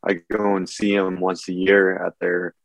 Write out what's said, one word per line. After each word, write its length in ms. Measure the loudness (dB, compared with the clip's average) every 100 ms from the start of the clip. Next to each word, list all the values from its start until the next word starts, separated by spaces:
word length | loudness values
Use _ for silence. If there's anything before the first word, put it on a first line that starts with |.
| -2
I 120 | -4 _
go 240 | -2 0 0
and 140 | -2
see 260 | -2 0 2
'em 240 | 0 -2
once 300 | -2 -4 -6
a 40 |
year 520 | -4 4 4 4 2 -4
at 80 | -4
their 340 | -4 -2 -4 -10